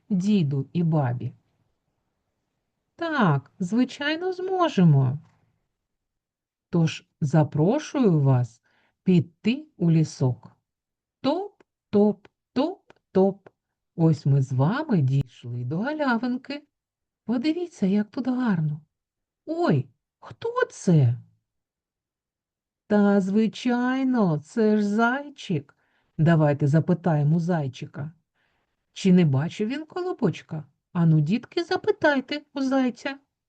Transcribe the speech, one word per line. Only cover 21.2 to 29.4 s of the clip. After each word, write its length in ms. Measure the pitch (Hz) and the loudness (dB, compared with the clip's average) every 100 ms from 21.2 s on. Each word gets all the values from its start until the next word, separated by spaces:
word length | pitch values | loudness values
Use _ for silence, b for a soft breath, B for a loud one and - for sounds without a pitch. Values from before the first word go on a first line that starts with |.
| - _ _ _ _ _ _ _ _ _ _ _ _ _ _ _ - | -8 _ _ _ _ _ _ _ _ _ _ _ _ _ _ _ 0
Та, 340 | 208 202 202 | 2 4 4
звичайно, 1160 | 190 214 220 - 247 240 247 262 262 247 185 147 | 2 0 0 -2 -2 0 0 -2 0 0 0 -2
це 400 | - 233 214 214 | -4 -2 2 2
ж 60 | |
зайчик. 920 | 202 208 233 269 294 277 - 151 - _ _ _ _ - | 0 0 0 0 -6 -12 -6 -6 -6 _ _ _ _ 0
Давайте 500 | 160 160 147 143 143 | 2 4 2 0 2
запитаємо 720 | 156 - 170 180 151 143 170 | 2 2 0 0 0 2 0
зайчика. 720 | 165 170 135 - 143 - 151 - _ _ _ _ _ _ _ | 0 -2 -4 -10 -14 -12 -14 -14 _ _ _ _ _ _ _
Чи 200 | - 190 | -2 4
не 120 | 180 160 | 6 6
бачив 420 | 131 | 2